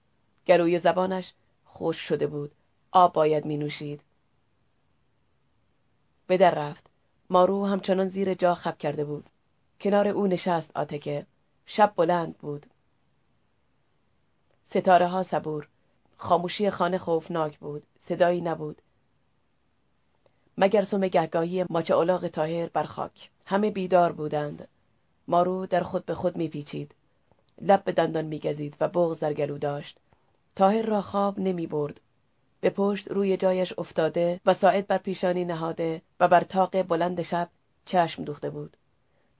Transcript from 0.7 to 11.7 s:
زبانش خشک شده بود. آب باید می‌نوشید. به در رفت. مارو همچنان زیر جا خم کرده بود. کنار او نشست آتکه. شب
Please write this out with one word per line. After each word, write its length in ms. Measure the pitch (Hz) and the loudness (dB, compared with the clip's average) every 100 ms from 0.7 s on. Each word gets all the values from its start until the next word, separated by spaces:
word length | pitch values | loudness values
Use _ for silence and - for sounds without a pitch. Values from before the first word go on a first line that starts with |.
| 175 | 2
زبانش 540 | 170 175 185 185 180 - _ _ _ | 2 2 0 -2 -8 -16 _ _ _
خشک 260 | - 165 160 | -6 -4 -4
شده 260 | - 151 151 | -4 -2 -2
بود. 260 | 151 147 - _ _ _ | -4 -10 -14 _ _ _
آب 200 | 185 175 | 6 6
باید 320 | 160 156 151 | 6 2 2
می‌نوشید. 560 | 151 147 147 - 147 147 _ _ _ _ _ _ _ _ _ _ _ _ _ _ _ _ _ _ _ _ _ _ - | -2 -4 -4 -6 -10 -12 _ _ _ _ _ _ _ _ _ _ _ _ _ _ _ _ _ _ _ _ _ _ -2
به 100 | 185 | 4
در 180 | 180 | 4
رفت. 360 | 165 147 170 _ _ _ _ - | 4 -2 -10 _ _ _ _ 0
مارو 360 | 185 180 196 202 | 4 4 4 0
همچنان 420 | 196 190 185 190 | -2 0 0 0
زیر 260 | 190 190 | -2 -4
جا 200 | 180 180 | 0 0
خم 200 | 170 - - | 0 -4 -4
کرده 260 | 151 151 | -4 -4
بود. 260 | 147 147 - _ _ _ _ _ | -6 -8 -12 _ _ _ _ _
کنار 280 | 202 202 202 | 0 2 2
او 180 | 196 202 | 0 0
نشست 440 | 175 190 170 151 | 0 0 -2 -2
آتکه. 520 | - 147 147 147 147 - _ _ _ | -6 -6 -6 -6 -8 -8 _ _ _
شب 260 | - | -8